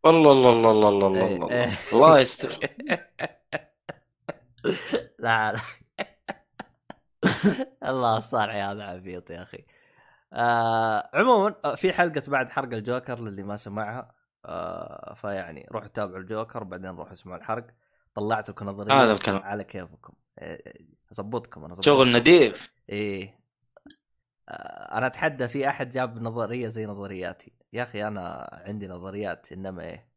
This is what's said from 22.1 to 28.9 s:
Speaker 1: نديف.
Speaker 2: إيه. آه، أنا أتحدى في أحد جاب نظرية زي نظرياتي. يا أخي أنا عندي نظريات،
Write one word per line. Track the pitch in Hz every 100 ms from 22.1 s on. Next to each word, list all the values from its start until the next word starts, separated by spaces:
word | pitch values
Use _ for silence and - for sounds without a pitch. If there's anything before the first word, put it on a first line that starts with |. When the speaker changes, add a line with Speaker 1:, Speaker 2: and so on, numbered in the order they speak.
Speaker 1:
نديف. | 120 123 175 123 90 - _ -
Speaker 2:
إيه. | 101 104 98 95 _ _ _ _ _ - - _ _ _ _ -
آه، | - - - - 104
أنا | 127
أتحدى | - 160 139 120
في | 135 135
أحد | 139 127
جاب | 127 127 117
نظرية | 113 117 107 123 113
زي | 110 107
نظرياتي. | 101 98 95 90 90 - _ _
يا | 110
أخي | 123 104 107
أنا | 104 87 73 - - 92
عندي | 104
نظريات، | 98